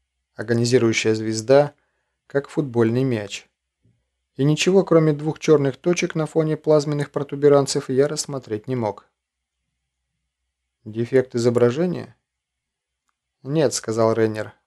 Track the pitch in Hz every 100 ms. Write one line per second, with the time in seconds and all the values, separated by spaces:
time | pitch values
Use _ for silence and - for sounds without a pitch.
0 | _ _ _ - 110 117 120 127 113 110
1 | 110 110 110 110 110 139 143 _ _ _
2 | _ _ _ 139 - - 139 117 113 123
3 | 135 110 101 - _ _ _ _ _ _
4 | _ _ _ - 143 151 185 190 170 165
5 | 156 147 156 - - 147 135 - 175 175
6 | 175 165 151 160 156 151 156 151 147 147
7 | 147 147 143 143 143 143 135 147 139 131
8 | 147 151 - 135 113 107 - 127 104 -
9 | _ _ _ _ _ _ _ _ _ _
10 | _ _ _ _ _ _ _ _ 110 110
11 | 120 131 127 120 120 120 120 135 180 131
12 | 113 _ _ _ _ _ _ _ _ _
13 | _ _ _ _ 131 160 127 - - 113
14 | 113 113 110 107 104 -